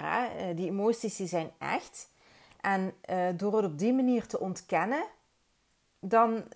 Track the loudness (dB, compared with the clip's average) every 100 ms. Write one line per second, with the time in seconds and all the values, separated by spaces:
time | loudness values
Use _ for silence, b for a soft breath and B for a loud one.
0 | 0 0 -2 -4 -4 -2 -2 0 2 0
1 | -2 -4 -2 -2 -4 -6 -4 -4 -4 -12
2 | -12 b b b b b 0 0 0 -6
3 | -4 0 0 0 0 2 0 0 2 4
4 | 4 2 0 -4 -4 -6 -2 0 2 -2
5 | -4 -10 _ _ _ _ _ _ _ _
6 | 2 4 6 2 -6